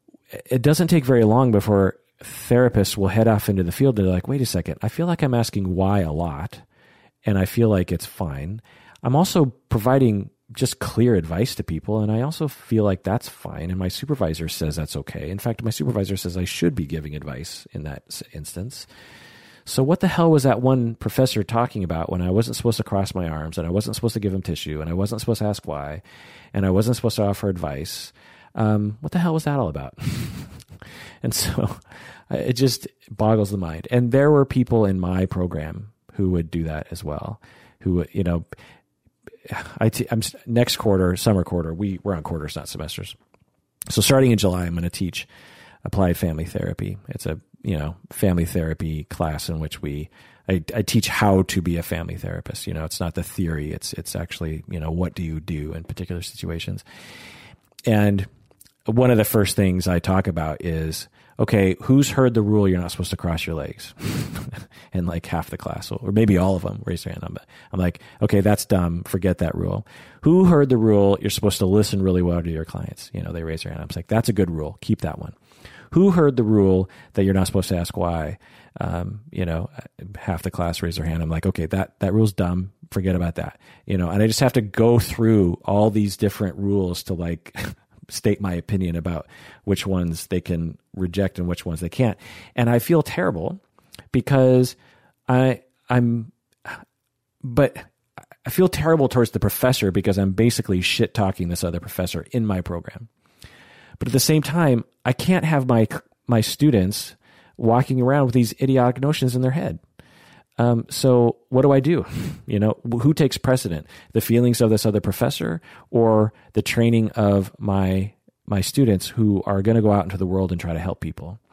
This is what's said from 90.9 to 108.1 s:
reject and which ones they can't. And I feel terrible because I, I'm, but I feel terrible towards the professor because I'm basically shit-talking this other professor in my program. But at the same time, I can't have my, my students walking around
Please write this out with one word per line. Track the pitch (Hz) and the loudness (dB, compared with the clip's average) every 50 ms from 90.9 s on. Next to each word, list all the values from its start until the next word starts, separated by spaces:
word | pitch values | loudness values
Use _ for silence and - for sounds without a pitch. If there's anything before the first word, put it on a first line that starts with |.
| - | -8
reject | 95 92 87 85 101 98 95 - - | -6 -6 -4 -2 -2 -2 -2 -2 -4
and | 87 87 | -4 -4
which | 87 - - | -4 -6 -6
ones | 90 82 82 | -8 -6 -6
they | 90 85 | -6 -6
can't. | - - 127 127 98 - - - - - - - _ | -2 0 0 0 0 -4 -10 -20 -20 -20 -20 -8 _
And | - 117 117 | 0 2 2
I | 120 120 | 2 2
feel | - - - 160 | 2 2 2 2
terrible | 147 - - - 185 180 113 82 82 - 185 196 _ _ _ _ _ _ - - - _ | 2 0 -4 -2 -2 -2 -2 -4 -6 -6 -8 -10 _ _ _ _ _ _ -20 -20 -10 _
because | - 127 - - 139 135 131 127 127 127 127 120 - - _ _ _ _ _ _ _ _ _ - | -2 -2 0 2 4 4 6 6 6 6 4 2 -2 -10 _ _ _ _ _ _ _ _ _ 0
I, | 127 127 131 131 120 - _ _ _ _ _ - | 2 4 4 2 0 -2 _ _ _ _ _ 0
I'm, | 123 123 120 117 117 117 113 - - _ _ _ _ _ - - - - - _ _ _ _ _ _ _ _ _ _ _ | 0 2 2 2 0 -2 -4 -10 -16 _ _ _ _ _ -18 -18 -18 -18 -20 _ _ _ _ _ _ _ _ _ _ _
but | - 131 120 131 143 123 - - - _ _ _ _ _ _ - - _ - _ _ | -12 -2 2 2 2 2 0 -6 -18 _ _ _ _ _ _ -20 -20 _ -20 _ _
I | 127 | -4
feel | - - 185 180 | 2 2 2 2
terrible | - - 151 160 165 156 135 123 | 2 0 2 2 4 4 4 4
towards | - 127 117 - | 4 2 2 2
the | - 101 | 2 0
professor | - 101 - - - 127 127 - - 95 | 0 0 0 2 2 2 2 2 0 2
because | 85 101 92 104 95 98 | 2 2 2 2 2 2
I'm | 98 95 | 2 2
basically | 92 101 113 120 - - - - 98 92 | 2 4 2 4 2 0 -2 -2 -2 0
shit-talking | 90 - - - 117 - - - 101 95 92 - 90 85 | 0 0 0 0 0 0 0 0 -2 0 -2 -4 -4 -4
this | 87 - - | -4 -4 -4
other | 87 82 85 | -4 -4 -6
professor | - - - - 90 90 - 85 - - | -8 -8 -6 -4 -4 -4 -4 -8 -8 -6
in | - 123 113 | -4 -2 -2
my | 107 98 92 | 0 -2 -2
program. | 87 - 87 85 - - - - 117 - _ _ _ _ _ _ - - - - - - - - - - - - | -4 -6 -8 -8 -10 -12 -16 -16 -18 -18 _ _ _ _ _ _ -20 -20 -20 -20 -20 -20 -20 -20 -20 -20 -12 -8
But | - 123 | -4 0
at | |
the | 113 131 | 0 2
same | - - 156 156 | 2 4 2 2
time, | 143 - 147 175 165 143 123 117 - - _ _ - | 2 0 0 2 4 4 4 2 0 -4 _ _ -4
I | 123 | -2
can't | 127 - - - 185 175 151 | -2 0 0 0 2 2 2
have | 156 160 143 127 | 2 0 2 2
my, | 127 120 117 110 - - - - _ _ _ _ | 2 4 4 4 2 -2 -8 -14 _ _ _ _
my | - 123 113 | 0 2 2
students | 104 - - - 147 151 127 101 92 95 104 - - - - _ _ _ _ _ _ _ _ | 2 0 0 2 4 4 4 4 2 2 -2 -6 -8 -12 -16 _ _ _ _ _ _ _ _
walking | - 117 113 117 123 127 - 135 127 | 0 2 4 4 4 2 2 0 2
around | 120 127 | 2 2